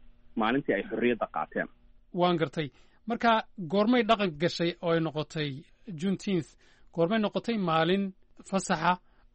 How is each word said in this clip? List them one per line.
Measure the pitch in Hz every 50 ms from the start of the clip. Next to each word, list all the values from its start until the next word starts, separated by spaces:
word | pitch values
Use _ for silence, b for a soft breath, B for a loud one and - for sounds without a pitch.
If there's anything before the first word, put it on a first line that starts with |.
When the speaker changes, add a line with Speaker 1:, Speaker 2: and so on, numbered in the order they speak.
| - - - - - - -
Speaker 1:
maalintii | 117 110 110 123 139 147 - 110
ay | 98 107
xorriyadda | 104 110 110 117 120 120 110 107 -
qaateen. | - 78 76 - - 101 85 - - _ _ - - - - _ -
Speaker 2:
Waan | 180 175 180 175 160
gartay. | 160 139 - 170 156 135 b b b b b b b 214
Marka | 240 220 - 233 226 220 - - - - 180 147
goormay | 180 202 208 220 254 247 226
dhaqan | 208 226 202 208 185 151 143
gashay | 170 165 - - 175 170 175 -
oo | - 170
ay | 165 165
noqotay | 165 160 135 151 151 - - 160 151 143 131 139 175 - - _ - -
Juneteenth? | 180 147 160 196 190 - - 208 196 170 - - - b b b b b b b -
Goormay | 165 165 170 220 226
noqotay | 208 202 - 190 - - 233 214
maalin | 185 170 160 160 160 165 185 196 196 190 185 - - _ - - - -
fasaxa | 196 190 - - 185 151 165 175 180 - - _ _ _ _ _ _